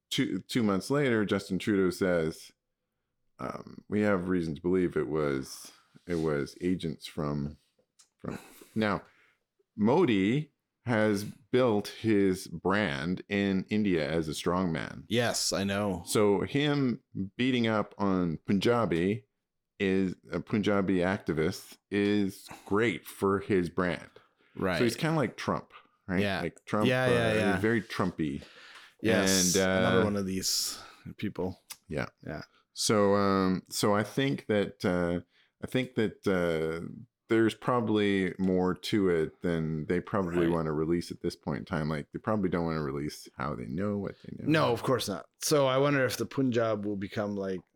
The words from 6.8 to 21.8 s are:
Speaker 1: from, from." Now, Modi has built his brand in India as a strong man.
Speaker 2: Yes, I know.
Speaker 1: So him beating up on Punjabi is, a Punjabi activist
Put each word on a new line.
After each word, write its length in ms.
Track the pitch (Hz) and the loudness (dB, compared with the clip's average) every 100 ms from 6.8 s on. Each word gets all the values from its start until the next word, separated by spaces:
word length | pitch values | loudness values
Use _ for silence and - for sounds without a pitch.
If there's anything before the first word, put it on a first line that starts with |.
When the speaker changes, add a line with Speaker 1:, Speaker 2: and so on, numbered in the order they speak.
| 82 69 - | -4 -8 -12
Speaker 1:
from, 520 | - 73 73 71 78 _ _ _ _ - _ | -6 -4 -4 -6 -10 _ _ _ _ -20 _
from." 200 | - - - - - 110 | -12 -12 -14 -20 -12 -2
Now, 280 | 107 85 - _ _ _ _ _ _ - | 0 -2 -6 _ _ _ _ _ _ -2
Modi 760 | 107 156 165 101 98 135 156 _ _ _ 120 | 2 4 4 4 2 0 -2 _ _ _ -2
has 380 | 113 107 101 104 - _ | 2 2 0 -2 -12 _
built 380 | 123 127 104 - - | 2 4 2 -2 -6
his 460 | 113 101 98 92 - | 2 4 4 0 -6
brand 760 | 82 92 98 98 69 80 92 - | -6 0 0 0 -2 -2 -4 -2
in 360 | 101 101 95 - | 0 2 0 0
India 380 | 107 104 85 71 | 0 2 2 0
as 180 | 82 78 | -2 -2
a 60 | |
strong 380 | 71 87 90 92 | -4 0 0 0
man. 320 | 76 53 - - | -2 -6 -12 -4
Speaker 2:
Yes, 460 | 113 113 - - | -2 0 -2 -2
I 100 | 87 | -2
know. 400 | 98 101 104 90 - | 0 0 -2 -4 -2
Speaker 1:
So 360 | 117 104 98 | 2 4 4
him 600 | 95 143 147 143 131 110 _ - 98 - | 0 0 0 0 0 -2 _ -10 -10 -2
beating 300 | 127 123 113 | 0 2 2
up 260 | 110 98 - | 2 -2 -2
on 420 | 101 92 87 78 - | 0 2 0 -2 0
Punjabi 800 | 101 120 120 87 82 92 110 - _ _ _ _ - | 2 4 2 2 2 0 0 -6 _ _ _ _ -4
is, 360 | 98 95 95 - - | 0 2 0 -2 -6
a 80 | 90 | -8
Punjabi 580 | - 110 107 101 98 92 | -2 0 2 2 2 2
activist 800 | 90 101 - 78 80 - - - | 2 0 -2 0 0 -2 -14 -20